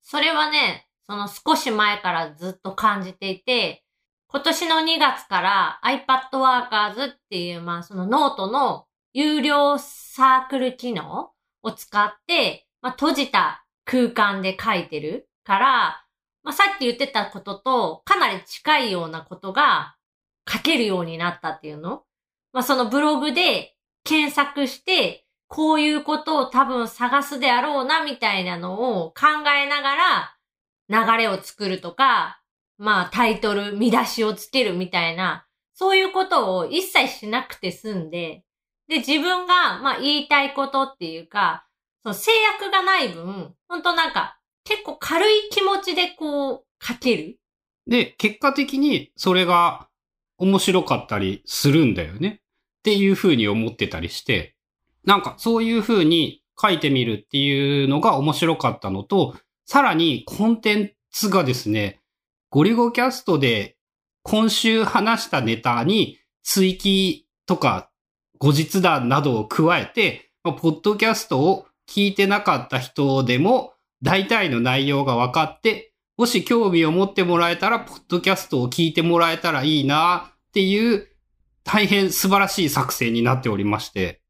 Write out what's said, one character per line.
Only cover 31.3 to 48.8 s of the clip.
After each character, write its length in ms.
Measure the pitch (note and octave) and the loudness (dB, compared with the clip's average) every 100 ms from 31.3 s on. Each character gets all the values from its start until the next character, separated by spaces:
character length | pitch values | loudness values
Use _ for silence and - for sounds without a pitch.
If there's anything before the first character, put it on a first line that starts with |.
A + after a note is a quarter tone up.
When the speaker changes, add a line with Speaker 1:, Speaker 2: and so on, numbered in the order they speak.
Speaker 1:
作 320 | F#3+ - - G3+ | -2 -8 -8 -6
る 140 | F#3 | -6
と 100 | F3 | -8
か、 500 | - C4 A3 D#3+ - _ _ _ _ | 0 2 2 -2 -10 _ _ _ _
ま 200 | G#3 G3+ | 0 0
あ 80 | F3+ | 0
タ 140 | A3 A#3 | 0 0
イ 120 | G3+ | 0
ト 140 | G#3+ | -2
ル、 240 | G3+ G3+ G3+ | -2 -4 -2
見 140 | A#3+ | 2
出 140 | G#3+ | 2
し 180 | A#3+ - | 0 -2
を 100 | G#3+ | -4
つ 140 | G3+ - | -4 -4
け 160 | C4+ | -2
る 100 | A3 | -2
み 160 | F3+ F3+ | -4 -4
た 180 | F3+ E3 | -4 -4
い 80 | |
な、 300 | E3 F#3 E3 _ _ _ | -2 -4 -4 _ _ _
そ 160 | _ F#4+ | _ 2
う 20 | |
い 60 | F#4+ | 2
う 100 | F#4+ | 2
こ 140 | F#4+ | -2
と 320 | F#4 D#4+ G3+ F#3 | 0 0 0 -2
を 80 | |
一 160 | E3 E4 | -2 -4
切 260 | F#4+ D#4+ C#4 | -2 -2 -2
し 200 | - G#3+ | -6 -6
な 160 | A#3+ | -6
く 100 | - | -8
て 180 | - F3+ | -10 -10
済 220 | F3 G#3+ | -8 -8
ん 160 | F#3+ D#3 | -8 -8
で、 340 | E3+ E3 D#3 _ _ _ _ - | -8 -10 -12 _ _ _ _ -6
で、 100 | D#4 | -4
自 220 | B3 D4+ | 0 0
分 260 | F4 F#4 | 0 -2
が、 340 | F4+ F4+ C#4+ F#3 | 2 2 2 0
ま 180 | C4+ B3 | -4 -2
あ 20 | |
言 240 | C#4+ D4 | -2 -2
い 40 | C#4+ | 2
た 160 | D4 | 0
い 120 | C#4 | 0
こ 120 | C#4 C4+ | -4 -2
と 140 | C4+ | -2
っ 140 | C4 - | -4 -6
て 80 | |
い 140 | E3 D#3+ | -12 -12
う 80 | E3 | -8
か、 400 | G#3 F3+ D#3 _ _ _ _ | -2 -2 -2 _ _ _ _
そ 80 | G#3+ | -10
の 60 | |
制 160 | F#3+ - A4+ G#4+ G4+ | -4 0 2 2 -2
約 120 | G4+ | -2
が 100 | F#4+ | 0
な 180 | F#4 F#4+ | 2 0
い 100 | B3 | -2
分、 440 | E3 F3 - D3+ _ _ | -6 -12 -12 -14 _ _
ほ 100 | F4 | -4
ん 60 | |
と 100 | F4 | -2
な 160 | E4+ D#4+ | 0 0
ん 20 | |
か、 280 | G3 - - _ _ | -2 -6 -10 _ _
結 180 | - G#4 | -6 -4
構 160 | G4 C#4+ | -4 -12
軽 260 | - E4 G#4+ | -2 2 4
い 200 | G#4+ G#4 | 2 0
気 100 | G4+ | -2
持 160 | G4 G4 | 0 0
ち 160 | F#4 | -2
で 140 | F4 F4 - | -4 -4 -4
こ 360 | D#4 C#4+ C#4 | -6 -2 -4
う、 120 | - _ _ | -6 _ _
書 120 | - | -12
け 200 | A#3+ B3+ | -4 0
る。 240 | F#3+ D#3+ - _ _ _ _ | 0 -4 -18 _ _ _ _
Speaker 2:
で、 300 | - A#3+ - - | 0 0 0 -2
結 220 | G#3+ G#3+ | -4 0
果 120 | C#4 | -2
的 280 | C#4 C#4 | 0 -4
に 320 | C4+ | 0